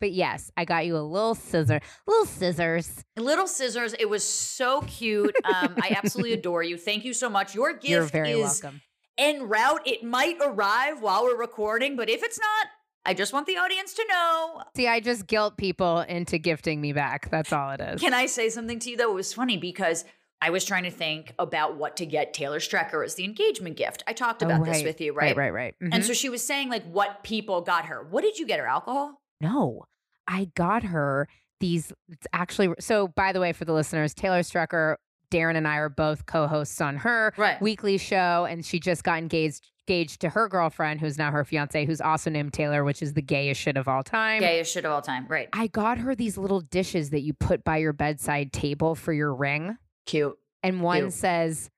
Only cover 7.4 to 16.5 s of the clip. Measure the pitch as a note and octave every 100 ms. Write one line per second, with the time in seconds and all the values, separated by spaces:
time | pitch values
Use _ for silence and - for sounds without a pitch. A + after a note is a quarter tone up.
7.4 | G3 G3+ C#4+ D#4+ - E3+ D#3+ D#3 D3+ -
8.4 | C#3+ - D3 C#3+ _ _ _ - C#4+ D4
9.4 | A#3 G#3+ B3+ D#4 C4 A#3+ A#3 B3 D#4 E4+
10.4 | C#4+ G3+ G3+ A3 C#4 D4 A3 B3+ B3 A#3+
11.4 | A#3 - G#3+ A3+ C4+ C4+ G#3+ A3+ A4+ A4
12.4 | G#4+ G#4+ G#4 - _ _ - F#3+ G3+ C4+
13.4 | D4+ F#4 F#4 F#4+ G4 - A4 F4+ E4+ E4
14.4 | D#4+ D#4+ - - A#3+ A#3 A3+ A#3+ F#3+ G#3+
15.4 | G#3 - F#3+ F3 F3+ E3+ - F3 F3 E3+
16.4 | E3